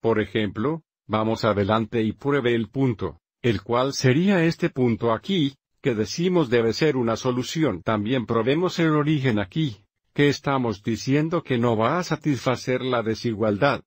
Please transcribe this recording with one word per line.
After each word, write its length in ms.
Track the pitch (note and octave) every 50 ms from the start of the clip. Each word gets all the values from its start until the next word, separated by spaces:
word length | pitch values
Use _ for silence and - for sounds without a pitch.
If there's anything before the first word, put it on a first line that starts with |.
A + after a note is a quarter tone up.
Por 180 | - A2+ A2+ G#2+
ejemplo, 640 | G#2 - - A2+ G#2+ G2+ F#2+ G#2+ G#2+ - D#3+ E3 _ _ _ _ _ _
vamos 380 | G#2 G#2+ A2 A2 A2+ - -
adelante 580 | A2+ G#2 G2 G2+ G2 A2 A2 A2+ G#2+ - A#2+ A2
y 80 | A2
pruebe 420 | G#2 - - C#3 C#3+ C#3+ A#2+ A#2+ A#2+
el 160 | A#2 A#2 -
punto, 520 | _ C#3 C3+ C3 A#2 - - F2 D2 - _ _ _ _
el 200 | _ B2+ A2 F#2
cual 320 | - - A#2 A#2+ B2+ C#3 C#3
sería 500 | - - C3 B2+ C#3+ F3+ G3 G#3 F3+ E3
este 260 | E3 E3 - - E3+
punto 440 | - - B2+ B2 A2+ G2+ A#2 A#2 A2+
aquí, 420 | G#2+ - - G3 F#3 D3 C#3 C3+ _ _ _ _ _
que 140 | - C3+ A#2+
decimos 540 | G#2 G#2+ G#2 - - E3+ F#3+ F3+ F3 D#3+ A2+
debe 240 | A2+ A#2+ A2+ A2+ G#2+
ser 240 | - D#3+ D#3 C#3+ C3
una 180 | A#2+ A2+ A2+
solución. 680 | G#2+ - B2+ B2 B2 B2 - - E3 D#3+ C#3 G2+ E2+
También 440 | - - A2+ G#2+ G#2 G#2+ C3 C3+ A2+
probemos 520 | - A#2+ A2+ A2 A#2+ C#3 D#3+ F3+ F3+ - -
el 100 | E3 D#3+
origen 500 | D3+ D3+ D3 D3 D#3+ D3 C3 C3+ A#2 G#2
aquí, 460 | G2+ - - D#3+ D#3+ C#3+ G#2+ - _ _ _ _ _ _ _
que 140 | - D3 C#3+
estamos 560 | C3+ - _ - C#3 C3+ B2+ A#2 G#2+ - _
diciendo 600 | - A2+ G2+ - - C3 D3 D3+ E3 E3+ E3+ -
que 140 | - C3 A#2+
no 200 | A#2 B2 A#2+ G#2+
va 200 | A2 A#2 D3 F3
a 60 | F3+
satisfacer 800 | - E3 D3+ - D3+ C#3+ A#2 - C#3 B2 A#2 - - B2+ B2+
la 220 | B2+ C3 B2 A#2+ A2
desigualdad. 800 | A2 A2 - - A#2+ A2+ G2 A2 A2 G#2 G2 C#3+ C#3+ C3 - -